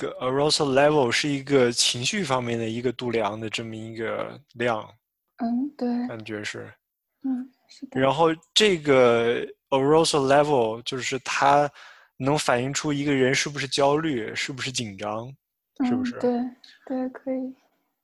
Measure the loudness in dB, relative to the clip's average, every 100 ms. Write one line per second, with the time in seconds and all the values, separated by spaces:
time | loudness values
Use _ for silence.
0 | -8 -6 -2 0 2 2 2 4 6 6
1 | 2 0 -2 -4 2 4 4 2 0 0
2 | -2 -2 0 -2 -2 -4 -4 -4 -4 -4
3 | -2 -2 -2 -4 -8 -8 -8 -12 -12 -8
4 | -6 -6 -8 -12 -14 -4 -2 -2 -6 _
5 | _ _ _ -8 -4 -2 -4 -4 -4 -4
6 | -6 -8 -10 -10 -8 -10 -14 -20 _ _
7 | _ _ -6 -6 -8 _ _ -20 -8 0
8 | 2 4 2 0 _ 2 4 4 4 6
9 | 6 6 2 -2 -4 -12 _ 0 4 4
10 | 4 2 4 4 4 2 0 -2 -8 -8
11 | -6 -6 -6 0 4 4 2 -4 -20 -20
12 | _ -6 -2 0 2 0 0 -4 -4 -2
13 | 0 2 2 2 -2 -6 -4 0 2 2
14 | 0 -4 -4 -6 -8 -8 -8 -6 -8 -8
15 | -6 -6 -8 -16 _ _ _ -4 -2 0
16 | -2 -2 -2 0 -4 -8 _ _ -10 -6
17 | -6 -8 -8 -8 -8 -12 _ _ _ _